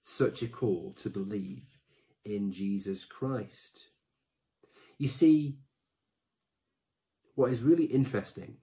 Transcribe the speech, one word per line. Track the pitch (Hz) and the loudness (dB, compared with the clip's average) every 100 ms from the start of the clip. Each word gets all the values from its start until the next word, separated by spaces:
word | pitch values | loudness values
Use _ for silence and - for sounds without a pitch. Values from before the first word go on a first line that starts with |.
such | - - 131 - | -14 0 0 0
a | 117 | -8
call | - 117 87 95 | -2 -2 -2 -6
to | - 101 | -10 -8
believe | 98 98 104 95 - - _ _ _ _ _ 104 | -6 -6 -6 -8 -12 -18 _ _ _ _ _ -8
in | 104 98 | -4 -4
Jesus | 90 98 98 98 95 - | -2 -4 -4 -4 -8 -10
Christ. | - 131 127 98 - - - - _ _ _ _ _ _ _ _ _ - _ | -6 -4 -4 -6 -14 -20 -20 -20 _ _ _ _ _ _ _ _ _ -20 _
You | 143 | -4
see, | - 160 156 143 - - _ _ _ _ _ _ _ _ _ _ _ _ _ _ _ _ - | 4 6 6 4 -8 -16 _ _ _ _ _ _ _ _ _ _ _ _ _ _ _ _ 0
what | 131 | 2
is | 123 | 4
really | 127 170 156 | 4 4 4
interesting | 135 127 101 - - 90 - | 2 2 0 -4 -12 -14 -18